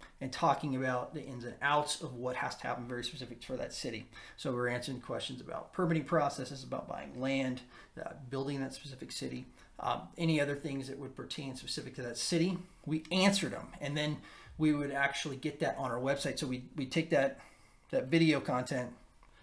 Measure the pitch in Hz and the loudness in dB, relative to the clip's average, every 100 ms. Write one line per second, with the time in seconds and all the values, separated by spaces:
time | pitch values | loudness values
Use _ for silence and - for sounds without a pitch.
0 | - - 131 - 160 135 151 131 131 123 | -20 -10 -8 2 4 4 2 0 2 0
1 | 123 156 135 123 117 - 143 147 147 - | -2 -8 -8 -8 -10 -2 4 4 4 -2
2 | 143 123 127 127 131 - 123 123 120 123 | -4 -4 -4 -2 -4 -4 -4 -4 -4 -4
3 | 120 139 120 117 - 131 123 - 131 110 | -4 -6 -10 -12 -8 -6 -6 -4 -6 -6
4 | - - - - 143 123 123 123 120 131 | -10 -14 -18 -8 -2 2 2 0 -2 -6
5 | - - - 127 - - - - 175 160 | -4 -4 -4 -8 -8 -8 -6 0 4 4
6 | 139 165 143 - 170 135 127 127 - - | 4 4 4 0 -6 -8 -6 -6 -4 -8
7 | - - 131 135 131 127 - - - - | -8 -4 0 2 2 -2 -8 -18 -16 -10
8 | - 139 131 135 135 139 131 - 139 131 | -8 -8 -6 -4 -2 -2 -2 -6 -12 -12
9 | 131 - 131 127 127 - - - - 120 | -10 -6 -6 -6 -10 -16 -20 -6 -2 -2
10 | - - 165 156 143 143 147 135 131 - | -4 0 4 4 4 0 -2 -4 -4 -6
11 | 131 - 127 - 135 127 - - 131 131 | -8 -8 -8 -6 -6 -8 -6 -6 -6 -6
12 | 120 117 - 170 175 185 - - - 156 | -6 -2 2 4 4 2 -6 -12 -2 -2
13 | - 185 196 196 160 - - - 139 147 | 2 6 6 6 2 -4 -8 -6 -4 0
14 | 151 147 - - - - 156 147 143 139 | 0 -2 -6 -18 -16 2 4 4 2 2
15 | 139 - 156 131 151 - 143 135 135 120 | 2 2 -4 -4 -4 0 0 0 -2 0
16 | 131 139 147 131 143 127 - - 131 170 | 2 2 0 -2 -2 -4 -6 -6 0 0
17 | 165 151 135 - - - - - _ 135 | 4 6 4 2 -12 -20 -20 -20 _ 0
18 | 127 165 165 143 - 127 123 135 120 - | 4 6 8 6 4 0 2 -2 -2 -6
19 | - - - - | -20 -20 -20 -20